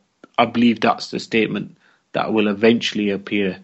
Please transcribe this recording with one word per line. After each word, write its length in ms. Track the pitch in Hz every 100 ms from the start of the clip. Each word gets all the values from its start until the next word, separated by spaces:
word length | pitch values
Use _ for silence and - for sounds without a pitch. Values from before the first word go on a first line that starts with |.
| _ _ - -
I 80 |
believe 360 | 120 117 120 110
that's 300 | 113 - -
the 80 | 95
statement 580 | - 113 104 98 - - _ _ _
that 200 | - -
will 160 | 110 104
eventually 640 | 98 113 117 - 107 104
appear 500 | 98 - 104 95 -